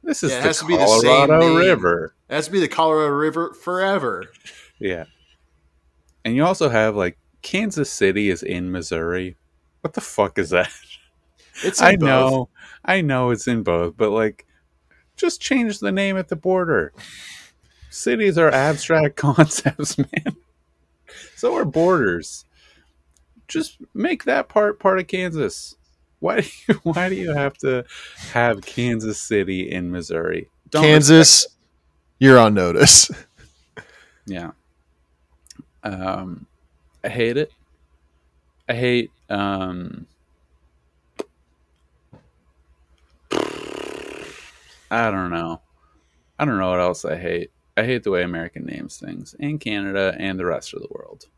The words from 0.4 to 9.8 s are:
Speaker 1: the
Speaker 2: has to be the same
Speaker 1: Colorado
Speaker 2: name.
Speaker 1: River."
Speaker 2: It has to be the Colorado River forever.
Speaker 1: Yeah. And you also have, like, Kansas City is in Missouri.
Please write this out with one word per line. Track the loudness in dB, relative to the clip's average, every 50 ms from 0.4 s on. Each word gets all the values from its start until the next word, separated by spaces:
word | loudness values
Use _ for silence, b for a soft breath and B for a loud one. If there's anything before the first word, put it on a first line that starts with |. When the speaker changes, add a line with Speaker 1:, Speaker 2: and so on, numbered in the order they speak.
Speaker 1:
the | 0 -2
Speaker 2:
has | -2 -2
to | -2
be | 0 2
the | 4 4
same | 6 6 6 6 6 6 6 6 6
Speaker 1:
Colorado | 6 6 6 6
Speaker 2:
name. | 4
Speaker 1:
River." | 4 4 4 4 4 2 0 0 0 -2 -8 _ _ _ _
Speaker 2:
It | -6
has | -6 -4
to | -2
be | 0 0
the | 0
Colorado | 0 0 0 2 2 2 2 0 0 0
River | 0 -2 -2 -2 -4 -6 -6 -8
forever. | -12 -8 -6 -4 -2 0 0 0 -2 -2 -4 -6 -6 -10 -16 _ b b b b b b b b _
Speaker 1:
Yeah. | -6 -6 -6 -6 -10 _ _ _ _ _ _ _ _ _ _ _ _ _ _ _ _ _ _ _ _ _ _ _ _
And | -4 -2
you | 0 0
also | 0 0 0 -2 0
have, | 2 2 2 2 0
like, | 0 -2 -2 -4 _ _ _ _ _
Kansas | -12 -6 -4 -4 -4 -4 -4 -4 -6 -6
City | -2 0 0 0 2 0 0 -2
is | -2 -4
in | -6 -8 -8 -6 -6 -6
Missouri. | -8 -8 -8 -6 -6 -6 -4 -4 -6 -6 -8 -10 -14 _ _ _ _ _ _ _ _ _